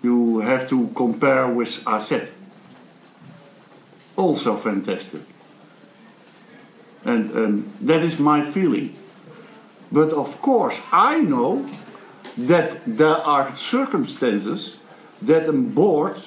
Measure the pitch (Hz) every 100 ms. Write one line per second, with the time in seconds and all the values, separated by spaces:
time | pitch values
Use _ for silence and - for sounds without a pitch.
0 | 123 120 117 113 110 131 127 131 113 -
1 | 120 110 139 131 127 120 113 - - 107
2 | - 127 - - - - - - - -
3 | - - - - - - - - - -
4 | - - 180 - - 156 113 101 98 92
5 | - 76 - - - - - - - -
6 | - - - - - - - - - -
7 | - 117 104 117 110 101 - - 131 160
8 | 165 - 147 151 143 196 175 107 - -
9 | - - - - - - - - - 143
10 | 156 151 - - 277 240 170 - - 170
11 | 240 320 214 127 127 247 277 - - -
12 | - - - - 127 170 - - 123 110
13 | 156 156 151 143 135 - - 247 269 175
14 | 113 - 123 104 95 85 - - - -
15 | - - 110 160 156 139 117 110 196 151
16 | - -